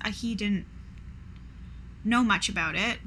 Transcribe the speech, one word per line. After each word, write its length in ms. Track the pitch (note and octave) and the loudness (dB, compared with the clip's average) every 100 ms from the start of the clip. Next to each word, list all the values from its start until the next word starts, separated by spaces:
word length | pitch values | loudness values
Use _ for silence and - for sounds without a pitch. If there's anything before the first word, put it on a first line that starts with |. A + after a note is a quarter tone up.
uh, 60 | - | -4
he 240 | G3+ A#3 | -2 -2
didn't 320 | A3 G#3 G3 - - - - - - - - - - - - - - | 0 2 2 0 -12 -14 -12 -12 -12 -12 -14 -14 -12 -12 -12 -12 -4
know 180 | G#3 A#3+ | 4 6
much 260 | A#3+ F#3 - | 8 6 2
about 280 | F#3 D#3+ E3 | 0 0 2
it, 240 | A3 A3+ | 0 0